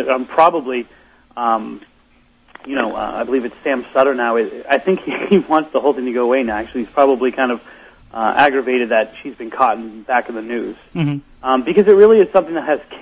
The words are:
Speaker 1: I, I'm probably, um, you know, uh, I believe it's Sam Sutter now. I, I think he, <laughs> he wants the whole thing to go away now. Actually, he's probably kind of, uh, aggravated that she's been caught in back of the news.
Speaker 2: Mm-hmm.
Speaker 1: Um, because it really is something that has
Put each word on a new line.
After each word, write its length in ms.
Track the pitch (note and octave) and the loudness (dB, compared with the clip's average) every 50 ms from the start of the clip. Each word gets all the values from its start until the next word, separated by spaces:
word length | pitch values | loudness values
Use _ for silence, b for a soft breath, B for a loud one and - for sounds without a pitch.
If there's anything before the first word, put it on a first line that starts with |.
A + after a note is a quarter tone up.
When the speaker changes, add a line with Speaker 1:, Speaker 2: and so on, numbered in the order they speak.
| B2+ C3+ | 0 0
Speaker 1:
I, 40 | C3 | -2
I'm 120 | B2 B2 | -4 -4
probably, 640 | A#2 - E3 D#3+ E3+ E3+ E3 B2+ B2+ B2+ A#2+ A#2 b b b b b b b b b - | -2 2 4 4 4 4 0 -4 -4 -6 -6 -8 b b b b b b b b b -10
um, 460 | A#2+ A#2+ A#2 A2+ A2 A2 A#2 A#2 A2 - _ _ _ _ _ _ _ _ _ _ _ _ _ - - - | -4 -2 0 0 -2 -4 -8 -14 -16 -18 _ _ _ _ _ _ _ _ _ _ _ _ _ -20 -20 -12
you 100 | C3+ C#3 | -8 -4
know, 200 | C3+ A#2 A2 G#2+ | -4 -4 -4 -6
uh, 160 | G#2+ G#2 - - | -6 -8 -6 -6
I 80 | A2 A#2 | -8 -6
believe 220 | A2+ B2+ C3 A#2 | -4 -4 -4 -4
it's 100 | A#2+ - - - | -6 -10 -8 -6
Sam 200 | D3 C3+ B2 A#2 - - | -4 -4 -4 -6 -2 0
Sutter 200 | C3+ C3+ C#3+ C3+ | 0 2 2 0
now. 240 | B2 A#2+ A#2 A#2 | 0 -2 0 0
I, 260 | A#2 A2 F#2+ - A#2+ - - | 0 -2 -4 -6 -10 -4 -2
I 80 | C#3 | -2
think 240 | C3+ - F#3 F#3+ F3+ | -2 0 0 -2 -2
he, 160 | - - - | -4 -6 -8
<laughs> 120 | - - - | -6 0 2
he 80 | G3+ F#3 | 2 2
wants 320 | - - D#3 D#3 D3+ - | 2 2 0 0 0 -2
the 80 | - B2+ | -2 0
whole 140 | A2+ D3 C3 | 0 0 0
thing 120 | B2+ B2+ | 0 -2
to 80 | B2+ A#2 | -4 -2
go 100 | B2 B2 | -2 0
away 200 | A#2+ C3 C3+ B2+ | 2 2 0 0
now. 140 | A2+ G#2+ | -2 -4
Actually, 280 | G#2 A2 - - C3 A2 | -6 -6 -8 -8 -8 -8
he's 80 | - - | -4 0
probably 380 | D3 C#3 C#3 C3+ A#2 C3 B2+ | 2 2 4 2 2 0 -2
kind 200 | A#2+ C#3 C3 B2 | -2 0 -2 -2
of, 100 | A#2+ A2+ B B B B B B B B B _ - | -2 -4 B B B B B B B B B _ -6
uh, 200 | A2+ A2+ G#2+ - | -4 -2 0 2
aggravated 540 | C3 C#3+ D3 C3 C3+ A#2+ B2+ B2+ B2+ A#2+ A2 | 2 2 2 2 0 0 0 0 0 0 0
that 240 | A#2 A2 G#2+ - - - - | 0 0 0 -2 -6 -14 -16
she's 120 | C#3+ B2 | -16 -14
been 140 | - A#2+ A2+ | -14 -14 -10
caught 280 | - B2+ C3+ A#2+ G#2+ | -2 0 0 0 0
in 260 | A2+ A2+ A2 G#2+ A2 G#2 | -2 -8 -12 -16 -14 -6
back 260 | - B2+ B2 A#2 - | -2 -2 -2 -2 -4
of 60 | A#2+ | -8
the 60 | A2+ | -10
news. 340 | A2 A#2 A#2+ A#2 - G2+ G#2 - - _ - | -8 -8 -6 -6 -6 -8 -10 -12 -16 _ -4
Speaker 2:
Mm-hmm. 240 | F3 D#3 C#3+ C#3+ C#3+ - _ - _ - | -4 -2 -2 -4 -6 -8 _ -18 _ -2
Speaker 1:
Um, 200 | C3 C3 - A#2 | 0 0 0 0
because 240 | D#3+ F#3 G3+ G3 | 0 2 4 6
it 80 | G#3 G3+ | 6 8
really 240 | G3 G#3 A3 A3+ A3 | 8 8 8 8 6
is 120 | F#3 - | 4 4
something 220 | - F#3+ E3+ D#3 E3 | 2 0 0 0 -4
that 100 | D#3+ B2+ | -4 -2
has 140 | D#3 D3 A#2+ - - - - | -2 -2 -4 -4 -10 -16 -2